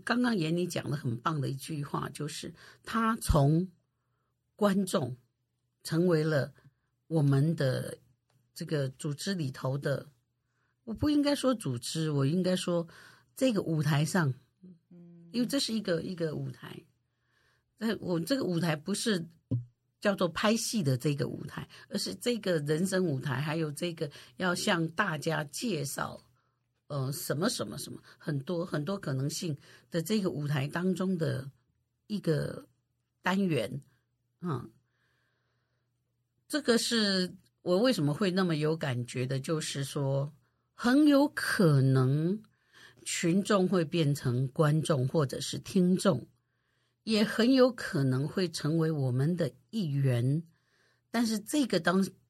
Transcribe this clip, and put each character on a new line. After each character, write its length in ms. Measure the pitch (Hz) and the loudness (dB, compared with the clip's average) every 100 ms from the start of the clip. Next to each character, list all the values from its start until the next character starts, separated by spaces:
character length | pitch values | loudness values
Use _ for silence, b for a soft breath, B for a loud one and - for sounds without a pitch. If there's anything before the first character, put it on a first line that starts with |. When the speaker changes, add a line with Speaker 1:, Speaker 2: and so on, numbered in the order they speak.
Speaker 1:
刚 160 | - 240 | 0 0
刚 160 | 247 220 | 2 2
妍 180 | 156 | 0
妮 120 | 175 180 | 0 -2
讲 200 | - - | -4 -4
了 40 | |
很 220 | 147 127 120 | -4 -2 -4
棒 240 | 170 156 | -2 -2
的 80 | 135 | -2
一 60 | |
句 280 | 135 - 156 | -4 -8 -8
话， 240 | 143 - - | -6 -6 -6
就 180 | - 151 | -8 -10
是 240 | 160 170 160 B B | -8 -12 -14 B B
他 320 | - 226 226 226 | -6 -2 0 0
从 500 | - 156 139 160 190 - _ _ _ _ _ _ _ - | 2 4 6 4 0 -8 _ _ _ _ _ _ _ 0
观 280 | 202 190 | 2 2
众 320 | 190 196 127 131 _ _ _ _ _ _ | 0 -2 -4 -8 _ _ _ _ _ _
成 240 | - 160 180 | -4 2 4
为 160 | 160 | 4
了 300 | 156 151 - - b b b _ - | 2 0 0 -6 b b b _ -4
我 160 | 160 | 2
们 340 | 143 135 151 165 | 4 4 4 2
的 400 | 135 127 - - _ _ _ _ _ | 0 -2 -4 -12 _ _ _ _ _
这 100 | - 165 | -12 -4
个 240 | 156 135 | -2 -2
组 240 | - 156 | -4 -6
织 180 | 143 - | -6 -4
里 180 | 190 135 | -4 -4
头 280 | - 131 139 | -4 -4 -2
的， 280 | 147 135 - _ _ _ _ _ _ _ | -2 -4 -6 _ _ _ _ _ _ _
我 80 | 233 | -12
不 160 | 214 294 | -2 0
应 140 | 294 | 2
该 120 | 285 | 2
说 200 | 285 254 | 2 0
组 240 | 254 143 120 | 0 -2 -4
织， 320 | - 160 156 | -4 -4 0
我 160 | 143 135 | 2 2
应 160 | 180 | 2
该 120 | 185 | 2
说 320 | 180 180 170 165 B B B B | 0 0 -2 -2 B B B B
这 200 | - 262 | -2 0
个 80 | 202 | 2
舞 200 | - 160 | 0 0
台 220 | 143 147 | 2 2
上， 300 | 156 190 147 123 _ _ 185 - _ | 2 2 0 -2 _ _ -20 -20 _
Speaker 2:
嗯。 400 | 175 170 170 170 | -20 -20 -20 -8
Speaker 1:
因 80 | 226 | -4
为 60 | 247 | -2
这 120 | 277 | 0
是 140 | 277 | -2
一 80 | 220 | -2
个， 220 | 196 165 | 0 -2
一 120 | - | -2
个 200 | 175 160 | -4 -4
舞 160 | 143 135 | -4 -8
台。 280 | 123 - - - _ _ _ _ _ _ _ _ - | -10 -14 -16 -18 _ _ _ _ _ _ _ _ -6
但 180 | 220 208 | -4 -2
我 200 | 180 170 | -2 -2
这 160 | 165 269 | 0 -2
个 80 | |
舞 160 | 190 165 | -2 -2
台 160 | 170 151 | 0 -2
不 160 | 190 | -4
是 320 | 202 233 190 165 - - - - _ _ _ | -4 0 -2 -4 -12 -6 -6 -6 _ _ _
叫 160 | 208 | -2
做 140 | 185 180 | 0 -2
拍 260 | 165 214 | 0 0
戏 280 | 226 - 226 | 0 0 -2
的 160 | 139 127 | 0 0
这 180 | 156 143 | 0 -2
个 100 | - | -4
舞 160 | - - | -6 -10
台， 200 | - - B B | -12 -14 B B
而 80 | 202 | -6
是 160 | - 190 | -6 -6
这 220 | 247 233 | -4 -2
个 200 | 190 165 | 0 0
人 280 | 143 156 185 | 0 0 0
生 160 | 185 | 0
舞 160 | 180 131 | 0 0
台， 220 | 139 127 | -2 -2
还 160 | 151 160 | -2 -2
有 160 | 156 | -4
这 220 | 147 175 | -4 -6
个 160 | 170 156 B B B | -6 -8 B B B
要 180 | 180 | -2
向 320 | 180 214 175 160 | -2 0 0 0
大 260 | - 202 151 | 0 -2 -2
家 240 | 160 151 | -2 -2
介 400 | 147 - 247 160 | -4 -6 -4 -4
绍， 380 | 139 - - - _ _ _ _ _ _ - | -4 -6 -6 -8 _ _ _ _ _ _ -10
呃， 240 | 143 131 | -6 -4
什 260 | 135 - 143 | -4 -4 -2
么 120 | 208 | -2
什 180 | - 107 | -2 -6
么 100 | 143 | -8
什 140 | - | -12
么， 80 | - B B | -14 B B
很 200 | - 143 | -6 -6
多， 240 | 135 175 | -4 -4
很 200 | 180 156 | -4 -4
多 120 | 147 196 | -4 -6
可 160 | 185 | -4
能 140 | 131 143 | -2 -2
性 280 | 170 180 143 B B B | -4 -6 -8 B B B
的 100 | 170 | -6
这 200 | 165 214 | -2 0
个 100 | 190 | 0
舞 160 | 151 147 | -2 -2
台 220 | 147 143 | -2 -2
当 260 | 170 185 | -2 -2
中 240 | 180 190 180 | 0 -2 -2
的 320 | 147 127 139 - _ _ _ _ - | -2 -4 -8 -16 _ _ _ _ -10
一 140 | 208 | -6
个 440 | 170 147 147 - - _ _ _ _ _ | -2 -2 -2 -8 -16 _ _ _ _ _
单 240 | 185 196 | -2 0
元。 360 | 190 139 104 139 - _ _ _ _ _ | 0 0 -2 -8 -14 _ _ _ _ _
嗯。 280 | 175 135 - _ _ _ _ _ _ _ _ _ _ _ _ _ _ _ _ _ - | -6 -6 -8 _ _ _ _ _ _ _ _ _ _ _ _ _ _ _ _ _ -8
这 160 | 302 | -4
个 160 | 269 233 | 2 2
是 560 | - 233 208 190 180 - _ _ | 2 0 2 2 -2 -6 _ _
我 160 | - 180 | 0 2
为 140 | 254 | 4
什 120 | 226 | 2
么 100 | 147 | 0
会 160 | 147 196 | 0 0
那 140 | 180 | 2
么 100 | 180 156 | 2 2
有 200 | 151 160 | 0 0
感 280 | 151 120 120 | -2 -4 -4
觉 200 | 127 127 | -4 -2
的， 140 | 135 | -2
就 200 | 135 156 | -2 -4
是 220 | 156 143 | -4 -6
说， 500 | 139 151 139 139 143 - _ _ _ | -6 -4 -2 -2 -4 -8 _ _ _
很 340 | - 240 269 302 | -2 2 6 6
有 180 | 277 285 | 6 4
可 540 | - - - 160 143 | 0 -4 4 6 6
能 600 | 135 131 131 147 165 214 - B B B B B | 6 4 4 2 0 -2 -6 B B B B B
群 380 | - - 175 180 | -8 -2 2 2
众 240 | 190 202 185 | 4 2 4
会 180 | 190 | 2
变 300 | 160 175 147 | 2 2 2
成 320 | 143 131 120 135 | 2 0 0 0
观 340 | - 151 156 | 2 4 4
众 260 | - 151 131 | 2 2 2
或 160 | 170 | 2
者 160 | 135 - | 0 -2
是 180 | - - | -6 -8
听 380 | - 190 180 180 | -2 2 4 4
众， 300 | - 127 - _ _ _ _ _ _ _ | 2 0 -2 _ _ _ _ _ _ _
也 200 | - 214 | 0 2
很 300 | 214 - 233 | 2 2 4
有 180 | 269 254 | 6 6
可 320 | 247 - 160 | 4 -4 0
能 240 | 135 127 151 | 2 2 0
会 180 | - 175 | -2 -2
成 260 | - 147 165 | -2 0 2
为 140 | 160 | 2
我 200 | 156 131 | 0 0
们 240 | 123 143 | 2 0
的 160 | 175 160 - _ | 0 -2 -6 _
一 160 | 226 165 | -4 -2
员。 560 | 139 135 120 127 147 - b b b b b b | 2 2 2 2 0 -4 b b b b b b
但 160 | 226 233 | -2 0
是 120 | 220 | -2
这 280 | - 302 254 | -2 0 2
个 140 | - | 2
当-， 260 | 175 190 185 - _ | 4 2 2 -4 _